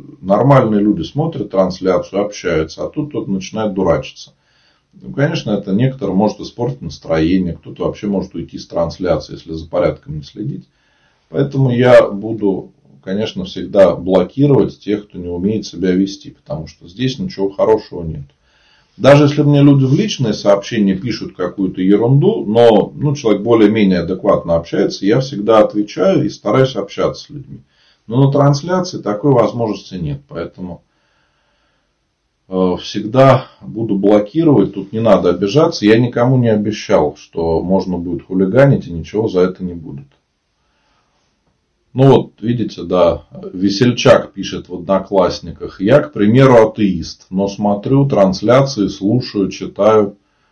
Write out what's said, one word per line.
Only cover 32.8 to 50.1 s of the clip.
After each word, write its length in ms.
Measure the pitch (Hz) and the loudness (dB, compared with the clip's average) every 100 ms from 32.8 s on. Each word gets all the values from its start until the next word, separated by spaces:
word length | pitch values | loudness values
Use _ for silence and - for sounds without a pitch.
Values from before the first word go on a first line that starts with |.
всегда 640 | - 104 - 127 131 - - _ | -8 -10 -2 4 4 4 -2 _
буду 340 | 98 104 113 98 | -14 -8 -4 0
блокировать, 800 | 101 104 - 160 156 117 92 | 2 2 2 0 2 4 2
тут 180 | 98 95 | -4 -8
не 80 | 110 | -2
надо 300 | 113 95 87 | 2 2 2
обижаться. 560 | 90 101 135 165 - 104 | 0 0 2 0 2 2
Я 120 | 113 | 4
никому 380 | 123 135 123 131 | 2 0 2 2
не 120 | 117 | 2
обещал, 680 | 104 107 107 - 90 73 - | 0 -2 -6 0 0 0 -4
что 460 | - 85 82 82 | -12 -6 -2 -2
можно 340 | 87 95 92 87 | 0 -2 -2 -6
будет 300 | 85 85 - | -6 -8 -6
хулиганить 600 | 95 95 120 143 101 - | -2 2 4 4 4 -2
и 60 | |
ничего 360 | 85 80 104 107 | -10 -6 -4 -2
за 120 | 90 | 0
это 240 | 92 92 | 0 -2
не 80 | 90 | -10
будет. 360 | 85 82 69 69 _ _ _ _ _ _ _ _ _ _ _ _ _ _ _ _ _ _ | -10 -14 -16 -20 _ _ _ _ _ _ _ _ _ _ _ _ _ _ _ _ _ _
Ну 160 | 127 135 | 4 6
вот, 220 | 117 - - | 6 2 -8
видите, 440 | 110 120 101 - | -4 -2 -4 -8
да, 420 | 85 90 85 - - 95 104 | -2 2 2 0 -10 -16 -12
Весельчак 800 | 90 101 101 120 - 127 101 - | -2 -2 2 0 2 4 2 2
пишет 380 | 98 90 87 85 | -12 -10 -10 -12
в 40 | |
Одноклассниках: 1040 | 90 85 95 - 98 87 - 85 82 85 - | -12 -2 -2 0 0 0 -2 -12 -14 -14 -4
"Я, 220 | 98 143 | 2 2
к 140 | - | 2
примеру, 520 | 110 104 127 135 120 110 | -2 2 4 6 6 4
атеист, 600 | - 101 82 80 - - | 2 -2 -2 -8 -14 -10
но 200 | 95 98 | -4 -4
смотрю 600 | - 104 104 127 135 139 | -2 -2 -2 0 2 2
трансляции, 800 | 101 95 92 107 131 139 107 95 | 2 2 2 2 2 2 -2 -4
слушаю, 640 | - 98 123 - 104 95 | -2 0 0 -2 -4 -4
читаю". 640 | - 76 - 104 107 101 | -4 -10 0 4 4 2